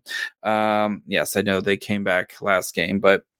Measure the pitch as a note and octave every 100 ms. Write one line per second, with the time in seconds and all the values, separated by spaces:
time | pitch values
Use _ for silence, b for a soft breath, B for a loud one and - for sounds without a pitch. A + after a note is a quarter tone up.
0 | - B B B G#2 G#2+ G#2+ G#2+ G#2+ G2+
1 | - F#2 - G2+ G2+ F#2+ G2+ G2 - G#2
2 | G2 F2+ F2+ - F2+ F#2 - - F2 G2+
3 | F#2+ F#2+ -